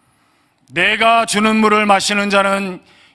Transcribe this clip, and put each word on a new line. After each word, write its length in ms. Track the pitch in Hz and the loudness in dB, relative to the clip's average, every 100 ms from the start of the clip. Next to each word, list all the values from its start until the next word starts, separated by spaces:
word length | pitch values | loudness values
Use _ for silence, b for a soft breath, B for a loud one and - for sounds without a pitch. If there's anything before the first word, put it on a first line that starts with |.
| _ _ _ _ _ _ _ | _ _ _ _ _ _ _
내가 560 | 139 190 214 226 233 220 | -4 -2 0 2 2 0
주는 300 | 202 220 220 | 0 0 2
물을 300 | 220 214 208 | 2 2 2
마시는 440 | 196 196 208 202 | 0 0 -2 0
자는 520 | 196 196 196 196 180 b b b | 0 0 -2 -6 -10 b b b